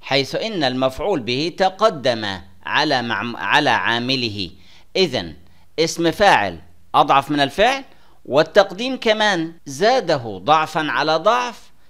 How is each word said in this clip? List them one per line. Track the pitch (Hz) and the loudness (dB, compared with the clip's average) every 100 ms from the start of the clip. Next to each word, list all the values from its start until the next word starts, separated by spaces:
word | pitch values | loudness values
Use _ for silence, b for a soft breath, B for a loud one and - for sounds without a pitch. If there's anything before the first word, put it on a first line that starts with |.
حيث | - 139 135 | -2 -2 0
إن | 160 220 202 | -4 -4 -2
المفعول | 135 127 131 131 170 170 | -2 0 -2 -2 -2 -2
به | 110 127 165 165 | -2 -4 -4 0
تقدم | 190 190 220 165 123 113 107 92 - - - | -2 2 0 2 -2 -2 -4 -8 -12 -14 -2
على | 120 156 131 | 0 2 0
معم-، | 120 101 120 117 | -2 -4 -6 -6
على | 95 135 143 | 0 2 4
عامله. | 110 95 117 123 131 120 101 87 - b b b 180 | 0 0 0 0 -2 -4 -6 -10 -12 b b b -2
إذن | 180 123 85 78 - b b - | 0 -2 -6 -12 -20 b b -2
اسم | 165 165 170 | -2 0 -2
فاعل | 156 202 135 101 85 - - - | 2 4 4 2 -6 -16 -20 -2
أضعف | 139 151 139 139 | 2 4 2 2
من | 147 | 0
الفعل، | 139 - 226 269 - b b b | 0 2 0 0 -8 b b b
والتقديم | - 131 156 202 196 185 254 254 | -2 0 2 4 2 0 -6 -2
كمان | 226 214 214 175 160 165 - | 0 2 2 0 -4 -8 -12
زاده | 135 208 262 175 147 117 95 | -2 2 2 0 -2 -4 -4
ضعفا | 98 156 156 170 151 | 2 2 2 -4 -2
على | 123 151 160 | -2 0 0
ضعف، | 180 247 247 214 - - | 2 0 -2 -10 -20 -20